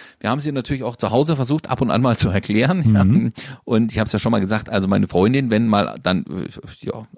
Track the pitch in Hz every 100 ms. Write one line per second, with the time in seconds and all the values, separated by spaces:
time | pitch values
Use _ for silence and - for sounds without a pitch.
0 | - _ - 131 147 139 120 139 120 120
1 | 101 - 156 151 127 151 - - 120 104
2 | 127 113 113 98 - 107 131 185 139 107
3 | 95 120 220 - - 131 - 113 113 107
4 | 110 107 120 113 95 107 - 110 95 101
5 | 98 87 101 131 131 110 113 104 87 53
6 | - 92 - 92 - - - - - -
7 | 110